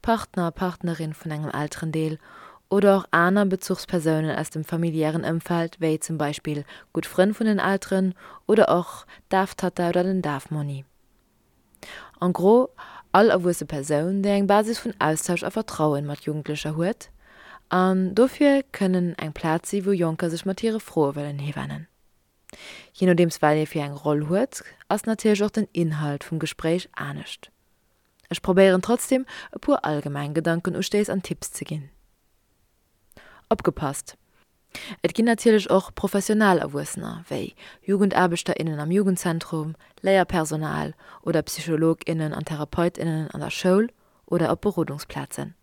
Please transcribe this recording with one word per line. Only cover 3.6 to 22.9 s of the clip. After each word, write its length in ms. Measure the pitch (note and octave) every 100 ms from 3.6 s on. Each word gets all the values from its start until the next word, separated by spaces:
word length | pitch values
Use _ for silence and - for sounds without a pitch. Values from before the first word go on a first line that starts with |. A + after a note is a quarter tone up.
| - F#3 - F3+ D#3 D#3 D#3 -
aus 140 | D3+
dem 140 | D#3
familiären 600 | D3+ E3 E3+ D#3+ D3+ D#3+
Umfeld, 560 | - E3 - E3+ E3 -
wie 180 | E3 D#3
zum 180 | - D#3+
Beispiel 460 | D3 D3 - D3 C#3+ - -
gut 140 | - -
Freund 300 | - F#3+ G#3+
von 100 | A3
den 120 | G#3
Eltern 560 | - G3 - F#3+ F#3+ F3+ - - -
oder 240 | G3+ D3+
auch 360 | E3+ F3 - - - _
Daf-Tata 640 | F#3+ F#3+ - F3+ - F3
oder 140 | E3+
den 180 | F3+ F#3+
Daf-Moni. 640 | E3+ C#3 - D#3 D3 C#3 C3+ _ _ _ _ _ _ _ _ _ - - - _
En 120 | F3+
gros, 360 | F3+ F3+ A3+ B3+ _ - - -
all 180 | F3+ A3
a 120 | F#3
wusse 220 | F3+ F3
Person, 580 | D3+ D3+ C#3+ D3 E3 G3
die 60 | G3
eng 180 | G3+ G3
Basis 320 | G3+ G#3+ A#3
von 160 | A#3+ -
Austausch 440 | D3+ D#3 - F3
a 80 | -
Vertrauen 560 | - - - D3+ C#3+ D3
mat 140 | C#3+
Jugendlicher 560 | - D3+ D3 D3+ D3+ D#3
huet, 340 | F3 A#3 - - _ - - - _
an 440 | F#3 F#3 F#3+ F#3
dofir 480 | G3 C4 - C#4+ C#4 -
können 420 | - G3 F#3 F3 E3
eng 140 | D#3
Platz 380 | D3+ E3 E3 -
sie, 160 | G3+ F#3+
wo 60 |
Jonker 380 | G3 E3+ D#3+ F3
sich 140 | E3
mat 180 | F#3 F#3+
ihre 180 | A3+ A3
frohe 340 | - - C#3+
Wellen 240 | D3 D3 C#3+
hewannen. 480 | C#3+ C#3+ C#3 D3 D#3+ _ _ _ _ _ _ - - - -